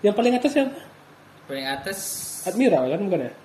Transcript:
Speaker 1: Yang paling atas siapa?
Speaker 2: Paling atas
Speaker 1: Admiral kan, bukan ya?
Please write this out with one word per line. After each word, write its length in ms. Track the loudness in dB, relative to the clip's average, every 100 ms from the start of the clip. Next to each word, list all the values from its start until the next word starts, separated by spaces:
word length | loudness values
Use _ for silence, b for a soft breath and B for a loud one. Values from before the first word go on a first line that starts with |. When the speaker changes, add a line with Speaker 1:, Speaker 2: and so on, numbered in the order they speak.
Speaker 1:
Yang 140 | 2
paling 200 | 4 2
atas 160 | 4 2
siapa? 280 | 2 0 -4 -18 -20 -20 -20 -20 -20
Speaker 2:
Paling 220 | -12 -8 -6
atas 320 | -6 -6 -8 -8 -8 -10 -8
Speaker 1:
Admiral 400 | -6 2 4 4 2
kan, 140 | -2
bukan 180 | 0 -2
ya? 120 | -2 -10